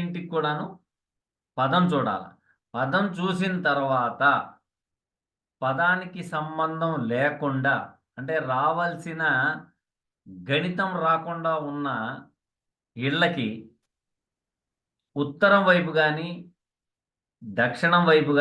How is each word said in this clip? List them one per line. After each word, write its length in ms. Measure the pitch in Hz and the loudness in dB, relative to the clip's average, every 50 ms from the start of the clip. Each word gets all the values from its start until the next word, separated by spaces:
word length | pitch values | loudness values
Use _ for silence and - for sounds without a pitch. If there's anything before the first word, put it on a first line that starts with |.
ఇంటికి 260 | 175 175 175 175 - - 165 | -4 -4 -6 -8 -8 -4 -2
కూడాను 320 | 160 151 147 151 151 - - - - _ _ _ _ _ _ _ _ _ _ _ _ _ _ _ 131 | -2 0 0 -2 -4 -6 -10 -12 -16 _ _ _ _ _ _ _ _ _ _ _ _ _ _ _ -2
పదం 260 | 131 135 160 180 180 175 | 0 2 2 2 4 4
చూడాలి. 360 | 151 139 120 110 98 90 90 - - _ _ _ _ _ _ _ - | 2 2 0 0 -2 -4 -6 -12 -18 _ _ _ _ _ _ _ -6
పదం 320 | 120 131 135 165 190 208 196 175 170 | -4 -2 0 0 0 0 -2 -2 -2
చూసిన 360 | 180 190 180 180 190 190 185 175 - 151 | -2 -2 -2 -2 -2 -2 -2 -2 0 0
తర్వాత 560 | 139 139 139 135 135 127 120 117 - - 135 143 135 123 - - - _ _ _ _ _ _ _ _ _ _ _ _ _ _ _ _ _ _ _ _ _ | 0 0 0 0 2 0 0 -2 -2 0 2 2 2 2 0 -6 -12 _ _ _ _ _ _ _ _ _ _ _ _ _ _ _ _ _ _ _ _ _
పదానికి 600 | 127 131 131 147 170 175 180 185 180 180 - 180 - - 165 | -2 0 0 2 2 2 2 2 -2 -6 -10 -12 -10 -6 -6
సంబంధం 580 | 151 151 156 156 156 160 160 160 160 165 165 160 139 120 113 120 | -6 -6 -4 -2 -2 -2 -2 -2 -2 -2 -2 -2 -2 -2 -2 0
లేకుండా, 600 | 127 139 147 143 - 151 139 131 135 131 135 113 110 - - - _ _ _ _ - | 2 2 0 0 -2 -2 -2 -2 0 0 2 0 0 -2 -6 -14 _ _ _ _ -12
అంటే 180 | 135 143 160 156 135 127 | -6 -4 -2 -2 -2 -2
రావాల్సిన 720 | 127 131 143 156 165 170 175 170 165 160 - 165 160 165 160 151 135 127 135 151 160 - - - _ _ _ _ _ _ _ _ _ _ _ 92 92 90 90 131 | 0 0 0 0 0 0 -2 -2 -4 -6 -8 -10 -6 -2 0 0 2 2 2 0 -2 -4 -8 -16 _ _ _ _ _ _ _ _ _ _ _ -20 -18 -12 -4 -2
గణితం 420 | 139 156 170 180 180 196 196 190 180 170 160 | -2 0 0 -2 -2 -2 -2 -2 -2 0 0
రాకుండా 480 | 160 160 160 160 170 170 165 165 165 160 156 147 143 | 2 0 0 -2 -4 -6 -4 -2 -2 -2 -2 -2 -4
ఉన్న 180 | 143 147 147 139 127 113 110 120 135 139 - - _ _ _ _ _ _ _ _ _ _ _ _ _ 117 127 139 | -6 -4 -4 -4 -4 -4 -4 -6 -8 -10 -14 -20 _ _ _ _ _ _ _ _ _ _ _ _ _ -6 -4 -2
ఇళ్ళకి 420 | 151 170 170 165 170 139 113 107 110 113 - - _ _ _ _ _ _ _ _ _ _ _ _ _ _ _ _ _ _ _ _ _ _ _ _ _ _ _ _ - 139 143 | 0 2 2 0 0 -2 -4 -4 -6 -8 -12 -18 _ _ _ _ _ _ _ _ _ _ _ _ _ _ _ _ _ _ _ _ _ _ _ _ _ _ _ _ -4 -4 -4
ఉత్తరం 380 | - - - 202 196 202 196 190 185 | -4 0 2 4 6 6 6 6 6
వైపు 220 | 175 175 - 160 151 156 | 4 4 2 2 2 2
కానీ, 300 | 156 151 151 160 170 180 175 - - - _ _ _ _ _ _ _ _ _ _ _ _ _ _ _ _ _ _ | 2 2 2 0 -4 -6 -8 -10 -14 -18 _ _ _ _ _ _ _ _ _ _ _ _ _ _ _ _ _ _
దక్షిణం 640 | 120 110 98 117 120 127 131 - 175 170 175 175 175 165 | -16 -6 -2 0 0 0 0 0 2 4 4 4 6 6
వైపు 220 | 160 156 143 139 143 143 | 6 6 6 4 4 4